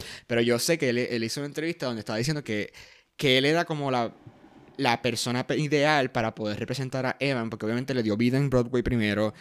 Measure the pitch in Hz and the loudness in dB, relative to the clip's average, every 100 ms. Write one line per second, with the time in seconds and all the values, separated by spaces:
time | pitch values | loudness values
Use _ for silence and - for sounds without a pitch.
0 | - - - 120 117 120 - 165 135 120 | -6 -14 -2 0 2 2 2 0 0 0
1 | 123 120 113 147 143 139 160 165 131 113 | -2 -2 -4 -4 -8 -6 -6 -4 -6 -6
2 | 101 110 123 151 - 104 98 - - - | -4 -4 -2 -2 -4 -4 -6 -10 -20 -20
3 | _ - 143 131 139 165 170 151 139 123 | _ -2 4 4 4 2 0 -2 -2 0
4 | 113 - - - - - - - 135 120 | -2 -6 -20 -20 -20 -20 -16 -2 0 2
5 | 123 113 - 123 127 131 151 147 147 151 | 0 -2 -2 -2 -2 -2 2 2 4 4
6 | 131 127 113 - 107 104 117 127 131 131 | 2 0 -2 -2 -6 -4 -4 -6 -6 -4
7 | 127 - 139 131 113 - 107 120 135 131 | -4 -2 -2 -2 -4 -4 -4 -2 -2 -2
8 | 110 104 120 131 139 127 117 127 117 123 | 0 2 4 4 4 2 2 0 0 2
9 | 104 104 107 - | 2 2 0 -4